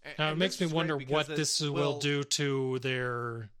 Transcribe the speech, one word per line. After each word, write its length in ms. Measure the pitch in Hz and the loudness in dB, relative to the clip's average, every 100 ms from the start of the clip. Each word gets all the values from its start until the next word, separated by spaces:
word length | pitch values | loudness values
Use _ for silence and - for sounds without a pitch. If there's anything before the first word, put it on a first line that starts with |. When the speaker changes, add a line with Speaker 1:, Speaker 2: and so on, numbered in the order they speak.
| - | -12
Speaker 1:
A-, 160 | 151 | -2
Speaker 2:
Now, 60 | 156 | 0
it 40 | |
Speaker 1:
and 80 | 156 | 2
Speaker 2:
makes 160 | 185 - | 0 2
Speaker 1:
this 60 | |
Speaker 2:
me 40 | 175 | 0
Speaker 1:
is 60 | |
great 60 | 160 | 0
Speaker 2:
wonder 200 | 165 147 | 0 -2
Speaker 1:
because 140 | 131 151 147 | 0 0 2
Speaker 2:
what 60 | 156 | 0
this 240 | 147 - | 0 2
Speaker 1:
it 80 | 151 | 0
Speaker 2:
will 240 | 143 143 | 2 0
Speaker 1:
will 60 | 143 | 2
Speaker 2:
do 240 | 143 143 | 0 0
to 560 | 139 - 143 135 131 127 | 0 0 2 2 0 0
their 680 | 131 127 127 120 120 113 110 - | -2 -2 -2 -2 -4 -6 -10 -14